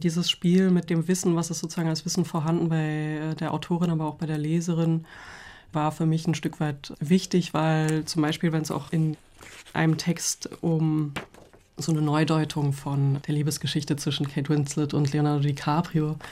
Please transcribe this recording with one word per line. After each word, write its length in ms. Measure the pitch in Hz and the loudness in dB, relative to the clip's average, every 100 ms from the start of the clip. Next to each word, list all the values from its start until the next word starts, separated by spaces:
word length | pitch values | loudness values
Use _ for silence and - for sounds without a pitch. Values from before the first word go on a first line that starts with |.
dieses 300 | 175 165 175 | -2 0 -2
Spiel 400 | - 180 185 190 | 0 4 4 6
mit 180 | 175 170 | 4 2
dem 200 | 165 165 | 0 2
Wissen, 260 | 185 185 | 0 2
was 160 | 165 165 | 2 0
ist 80 | 165 | -4
sozusagen 300 | 165 180 165 | -4 -2 0
als 160 | 160 | -2
Wissen 200 | 175 185 | -2 -2
vorhanden 440 | 170 175 156 170 165 | 0 0 0 2 2
bei, 480 | 160 156 151 151 151 | 2 0 0 -2 -2
äh, 180 | 156 | -4
der 180 | 156 156 | -4 -2
Autorin, 380 | 160 - 175 175 | -4 -2 0 2
aber 160 | 160 156 | 0 -2
auch 80 | |
bei 120 | 151 156 | -4 -4
der 120 | 151 | -2
Leserin, 680 | 151 170 170 165 165 165 160 - - - - - - | 0 0 0 2 2 0 -2 -14 -18 -18 -20 -20 -8
war 180 | 156 151 | -2 -2
für 160 | 151 160 | 0 2
mich 200 | 160 160 | 2 0
ein 80 | 151 | -2
Stück 240 | 156 - | -4 -2
weit 340 | 151 143 - - | -4 -4 -10 -8
wichtig, 520 | 147 185 - 180 175 | 2 2 4 0 2
weil 520 | 156 160 156 156 156 | 0 2 2 2 0
zum 180 | 156 165 | 0 0
Beispiel, 300 | 151 156 175 | 0 0 0
wenn's 180 | 160 156 | 0 -2
auch 220 | 151 - | -6 -2
in 240 | 165 160 151 - - - - - | 0 0 -2 -12 -20 -20 -20 -6
einem 260 | 160 160 160 | 0 2 2
Text 500 | - 165 - - - - | 0 -2 -4 -6 -10 -6
um 520 | 170 160 160 156 151 143 - - - - _ - | -2 2 2 0 -2 -6 -12 -18 -20 -20 _ -6
so 120 | 147 | -2
eine 120 | 156 | 2
Neudeutung 720 | 151 151 160 160 156 156 143 | 2 2 2 2 0 0 0
von 440 | 139 139 143 139 139 - | -2 -2 0 2 2 0
der 80 | |
Liebesgeschichte 640 | 151 147 151 147 156 147 - | 0 0 -2 -2 -2 -2 -2
zwischen 320 | - 135 143 | -2 -2 -4
Kate 220 | - 139 | -4 0
Winslet 420 | 151 143 - 147 | 0 0 -2 0
und 200 | 147 143 | 0 0
Leonardo 300 | 151 147 147 | 2 2 2
DiCaprio, 760 | 143 143 - 151 170 160 151 151 - | 0 -2 0 0 0 0 0 -4 -10